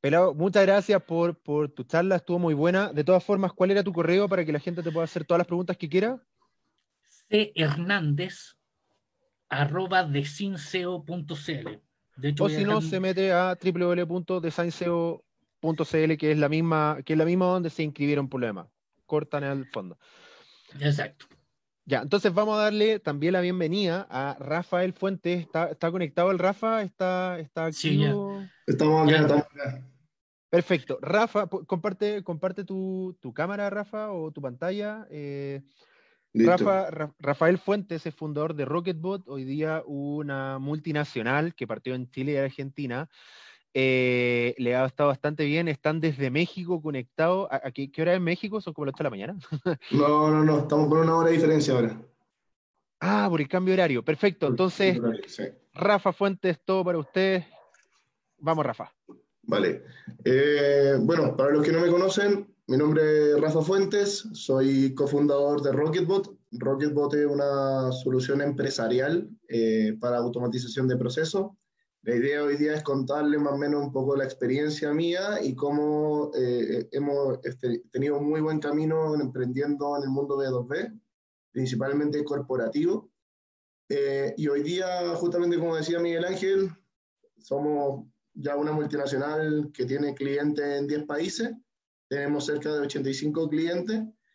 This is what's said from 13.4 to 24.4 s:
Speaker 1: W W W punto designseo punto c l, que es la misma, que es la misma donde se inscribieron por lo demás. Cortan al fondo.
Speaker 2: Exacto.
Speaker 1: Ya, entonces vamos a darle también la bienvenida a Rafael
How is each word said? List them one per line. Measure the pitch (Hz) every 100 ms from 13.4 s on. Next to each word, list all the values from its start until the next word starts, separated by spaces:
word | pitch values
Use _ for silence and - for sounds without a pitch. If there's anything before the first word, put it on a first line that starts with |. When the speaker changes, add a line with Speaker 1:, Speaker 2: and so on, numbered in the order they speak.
| 185 180
Speaker 1:
W | 185
W | 180 175
W | 175 170
punto | 180 170 185
designseo | 165 156 175 156 175 170 170 165 _ _ _ _
punto | 160 160
c | 160 165
l, | 160 156
que | 151
es | 151
la | 147
misma, | 156 165 156 151 151
que | 139
es | 156
la | 160
misma | 180
donde | 180 185 170
se | -
inscribieron | 156 143 143 147 139
por | 135
lo | 120
demás. | 98 87 _ _ _
Cortan | _ 151 147 147
al | 143 139 131
fondo. | 117 92 85 _ - - - _ _ _ 139
Speaker 2:
Exacto. | 143 147 - _ - _ _ _ _ _ -
Speaker 1:
Ya, | 131
entonces | 135 202 208
vamos | 175 214 214
a |
darle | 214 214 214 220
también | - 143 156
la | 185
bienvenida | 180 185 160 185 196 170 202
a | 123 139
Rafael | 139